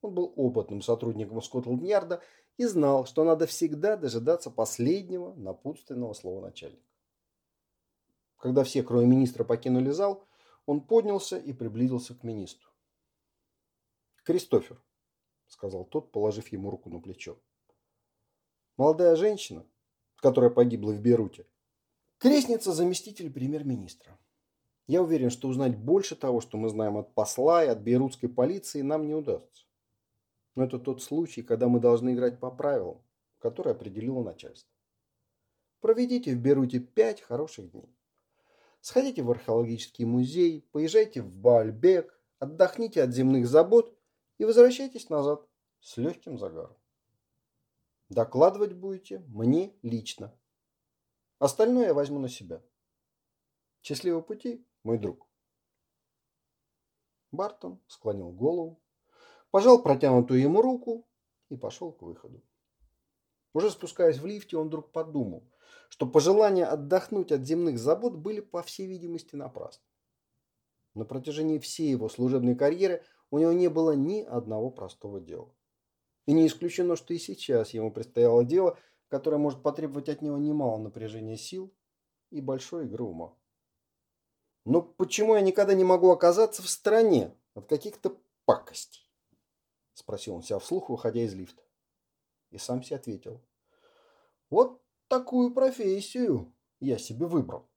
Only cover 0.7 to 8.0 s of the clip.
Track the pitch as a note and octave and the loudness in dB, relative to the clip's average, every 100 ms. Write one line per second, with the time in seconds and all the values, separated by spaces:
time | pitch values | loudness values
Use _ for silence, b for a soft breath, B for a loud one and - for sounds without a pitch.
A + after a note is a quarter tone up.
0.7 | G2+ G2 A2+ A#2+ G#2+ G#2 A2+ - B2+ B2 | -8 -4 -2 -2 -6 -8 -10 -8 -10 -6
1.7 | B2+ F3 G#3 E3+ F3 b b b _ A#3+ | -6 0 -2 -2 -10 b b b _ -4
2.7 | F3+ C#3+ C3+ B2 - D#3+ D#3+ D#3+ - E3 | 0 2 2 0 0 2 2 0 -2 -4
3.7 | D3 F#3+ G#3+ D3 A2+ A#2+ E3+ - - A2 | -2 -2 -2 -4 -4 -2 -2 -2 -6 -6
4.7 | - A#2+ F#3+ F3+ F3+ F3+ F#3+ F#2+ F#2+ C#3 | -2 -2 -2 -4 -12 -12 -14 -14 -12 -12
5.7 | D#3 _ B2 A#2+ G#2 F#2 F#2+ F#2+ F2+ D#2 | -14 _ -10 -10 -10 -12 -12 -12 -16 -20
6.7 | C2+ _ _ _ _ _ _ _ _ _ | -20 _ _ _ _ _ _ _ _ _
7.7 | _ _ _ | _ _ _